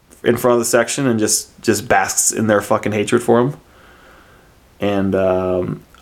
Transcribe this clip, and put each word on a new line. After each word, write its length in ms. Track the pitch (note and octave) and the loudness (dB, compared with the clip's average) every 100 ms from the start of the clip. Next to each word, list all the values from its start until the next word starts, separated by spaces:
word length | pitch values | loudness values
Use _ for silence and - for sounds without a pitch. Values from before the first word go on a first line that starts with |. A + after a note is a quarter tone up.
| _ - | _ -6
in 120 | - A#2 | -2 0
front 180 | B2+ | 2
of 40 | A#2+ | 2
the 60 | |
section 420 | A#2 B2 A#2 - C#3 | 2 0 0 -2 0
and 140 | A2+ | 0
just, 400 | A2 - - - | 0 -2 -6 -6
just 260 | - G2+ G2+ | -2 -2 2
basks 460 | G2 F#2+ - - | 0 0 -2 -2
in 160 | - A2 | 0 2
their 120 | G#2 | 2
fucking 300 | G2 G#2+ - | 2 -2 0
hatred 320 | G#2 G2+ A#2+ | -2 0 0
for 160 | A#2 A#2 | 2 2
him. 180 | B2+ D3 - - - - - - - - _ _ _ - | 2 -4 -14 -20 -20 -20 -20 -20 -20 -20 _ _ _ -6
And, 340 | G2+ G2+ G2 | -4 0 0
um, 680 | F#2+ F#2+ F#2 F#2 F#2 F#2 - - - | 0 2 0 0 -2 -2 -6 -12 -20